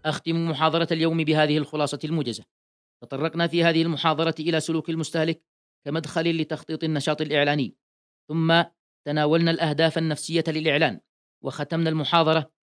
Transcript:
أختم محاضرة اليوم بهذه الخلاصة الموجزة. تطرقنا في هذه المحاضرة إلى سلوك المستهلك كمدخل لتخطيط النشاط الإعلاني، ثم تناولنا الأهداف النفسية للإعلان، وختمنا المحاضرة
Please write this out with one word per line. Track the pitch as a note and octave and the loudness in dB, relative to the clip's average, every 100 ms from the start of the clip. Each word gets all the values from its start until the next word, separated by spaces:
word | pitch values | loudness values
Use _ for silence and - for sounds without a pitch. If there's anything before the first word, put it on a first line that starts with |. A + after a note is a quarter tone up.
| D#3 | -4
أختم | D3 E3 E3 E3 | -4 -2 -2 -2
محاضرة | C#3+ D#3+ D#3+ E3 | 0 2 2 0
اليوم | E3 E3 E3 | 0 0 2
بهذه | D#3 D#3 D3+ D3+ | 2 2 2 2
الخلاصة | C#3+ D3+ D3 C#3+ | -2 -2 -4 -4
الموجزة. | - E3 B2 A2 - _ _ _ _ _ | -4 -2 -2 -6 -12 _ _ _ _ _
تطرقنا | - C3+ D#3+ E3 E3+ | -12 -4 -4 0 0
في | E3+ | 2
هذه | E3 D#3+ | 4 4
المحاضرة | E3 D3 E3+ D3+ E3 D#3 | 0 0 0 0 0 -2
إلى | D#3 D#3+ | -2 -2
سلوك | D#3 D#3+ D3+ | 0 -4 -2
المستهلك | D#3+ D3+ E3 D#3+ D#3 _ _ _ _ C#3+ | -4 -4 -2 -2 -2 _ _ _ _ -6
كمدخل | D#3+ - E3+ E3 E3 | -6 -2 -2 0 0
لتخطيط | D3+ - - D#3 | -4 -6 -8 -6
النشاط | D#3+ D3+ D3 D3+ | -2 -2 -2 -2
الإعلاني، | D#3 D3 C#3+ D3 A2+ _ _ _ _ _ - | 0 2 2 0 -2 _ _ _ _ _ -6
ثم | D#3+ D#3+ E3 E3+ _ _ _ D3 | 0 4 4 2 _ _ _ -4
تناولنا | D3+ D3 E3 E3+ | 0 2 4 2
الأهداف | E3 D#3+ D3 D#3+ D#3+ | 2 0 2 2 2
النفسية | E3 D3 - E3 D#3+ | -2 -4 -2 -2 -2
للإعلان، | D#3 D#3 D3 D3+ G2+ _ _ _ _ | -2 0 2 0 -2 _ _ _ _
وختمنا | C#3 - D3 E3 E3 | -10 -8 -4 -2 0
المحاضرة | D#3+ C#3+ E3+ D#3+ D#3+ C#3+ _ _ | 0 2 2 4 2 -2 _ _